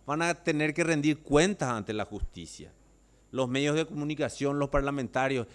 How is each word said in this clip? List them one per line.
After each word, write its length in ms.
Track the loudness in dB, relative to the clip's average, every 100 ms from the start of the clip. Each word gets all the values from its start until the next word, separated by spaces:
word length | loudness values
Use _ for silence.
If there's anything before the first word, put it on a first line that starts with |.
| -6
van 160 | -2
a 120 | 0
tener 400 | 0 -2 0 0
que 100 | 2
rendir 380 | 2 2 2 0
cuentas 480 | 4 4 4 2 -2
ante 220 | -2 -4
la 120 | -4
justicia. 680 | -6 -6 -6 -6 -14 -14 -18 -20 _ _ _ _ _
Los 180 | -2 0
medios 280 | 2 2 2
de 100 | -2
comunicación, 720 | -4 -4 -2 -4 -2 -2 0
los 100 | 0
parlamentarios 800 | 2 0 -2 -2 0 0 0 -4